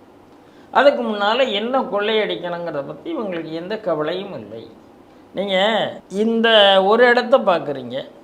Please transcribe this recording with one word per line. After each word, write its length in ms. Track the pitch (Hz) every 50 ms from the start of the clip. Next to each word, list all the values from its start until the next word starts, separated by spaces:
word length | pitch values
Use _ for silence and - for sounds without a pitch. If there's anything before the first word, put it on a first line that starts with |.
| - - - - - - - - - - - - - -
அதுக்கு 320 | - 226 262 285 247 233 240
முன்னால 480 | 220 208 202 202 208 226 262 269 240
என்ன 300 | 202 202 220 240 262 262
கொள்ளையடிக்கணுங்கிறத 1040 | 214 170 196 202 208 220 220 220 208 180 180 160 170 175 175 170 170 165 151 139 135
பத்தி 300 | 147 151 - - 339 330
இவங்களுக்கு 340 | 277 220 196 175 165 156 156
எந்த 280 | 160 165 175 185 220 214
கவலையும் 600 | - 180 160 151 151 156 175 185 202 196 165 123
இல்லை. 280 | 107 101 110 117 - - - - - - - - - _ - - - - -
நீங்க 540 | 180 196 202 190 185 196 220 226 196 156 120 117 - - -
இந்த 720 | 185 202 220 226 226 226 226 233 226 214 202 196 196 190 190
ஒரு 240 | 196 220 233 247
இடத்த 300 | 240 240 247 233 226 -
பார்க்குறீங்க. 680 | - 214 196 175 160 139 147 135 131 127 117 123 139 - - - -